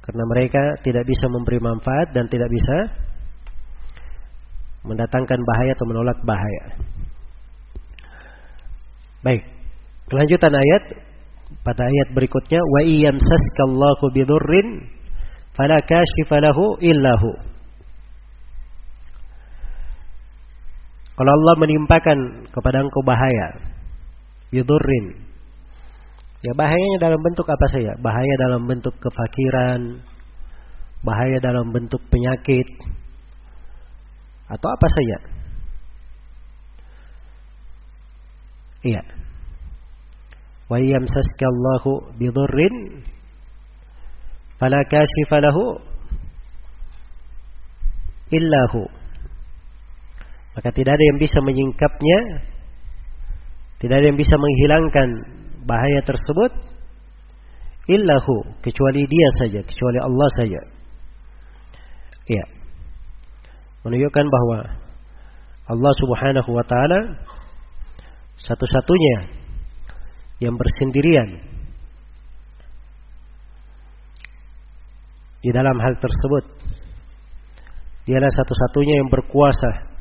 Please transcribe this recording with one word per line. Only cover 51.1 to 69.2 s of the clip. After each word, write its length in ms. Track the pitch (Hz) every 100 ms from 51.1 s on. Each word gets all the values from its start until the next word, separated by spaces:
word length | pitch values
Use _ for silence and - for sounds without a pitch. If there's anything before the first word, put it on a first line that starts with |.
| 143
bisa 220 | - 151
menyingkapnya, 800 | 139 131 135 123 147 - 147 190 233 151 - - - - - - - - - - - - - -
tidak 140 | 120 135
ada 80 | 147
yang 80 | 143
bisa 160 | 147 143
menghilangkan 720 | 147 131 143 156 160 143 127 113 - - - -
bahaya 380 | - 117 135 139
tersebut, 460 | - 131 - 156 247 - - - - - - - - - - - - - -
illa 320 | 196 190 139
hu, 140 | - 113 - -
kecuali 460 | 120 - 135 135 139
Dia 220 | 160 147 123
saja, 200 | 120 101
kecuali 320 | - - 123 123
Allah 320 | 127 127 143 -
saja. 240 | 113 82 - - - - - - - - - - - - - - - - -
Iya. 180 | 107 - - - - - - - - - - - - - -
Menunjukkan 420 | 120 120 143 147 147
bahwa 300 | 131 120 113 - - - - - - - - - - -
Allah 260 | 117 139 135
Subhanahu 520 | 131 117 135 135 123
wa 100 | 120 -
taala 500 | 123 147 185 220 156 - - - - - - - - - - - -
satu-satunya 800 | - 117 127 131 - 180 151 110